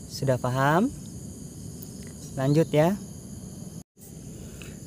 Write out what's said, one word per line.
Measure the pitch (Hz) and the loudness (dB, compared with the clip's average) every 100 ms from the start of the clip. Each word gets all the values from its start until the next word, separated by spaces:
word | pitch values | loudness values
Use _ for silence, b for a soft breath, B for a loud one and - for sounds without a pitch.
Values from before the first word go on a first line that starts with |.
| - | -10
Sudah | - 131 123 | -2 2 2
paham? | 127 127 139 160 247 - - - - - - - - - - - - - - - | 2 4 6 6 4 0 -10 -10 -10 -10 -12 -12 -12 -12 -12 -12 -12 -12 -8 0
Lanjut | 135 147 160 | 4 6 6
ya. | 147 160 196 190 - - - - - - - - _ - - - B B B B B | 6 6 4 -4 -10 -12 -12 -12 -12 -12 -12 -16 _ -16 -14 -12 B B B B B